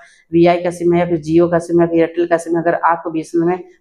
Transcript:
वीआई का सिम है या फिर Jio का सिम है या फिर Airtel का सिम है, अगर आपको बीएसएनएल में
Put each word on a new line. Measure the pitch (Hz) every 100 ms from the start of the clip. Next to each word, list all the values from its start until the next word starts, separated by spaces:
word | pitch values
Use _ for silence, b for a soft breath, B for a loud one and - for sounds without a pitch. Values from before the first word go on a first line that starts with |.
| B B B
वीआई | 165 175 175
का | 175
सिम | 175 175
है | 175
या | 175
फिर | 170
Jio | 151 165 170
का | 175
सिम | 170 170
है | 170
या | 165 165
फिर |
Airtel | 170 175
का | 165
सिम | 165 170
है, |
अगर | 165 160
आपको | 165 170 170
बीएसएनएल | 160 151 170 165
में | 180 - B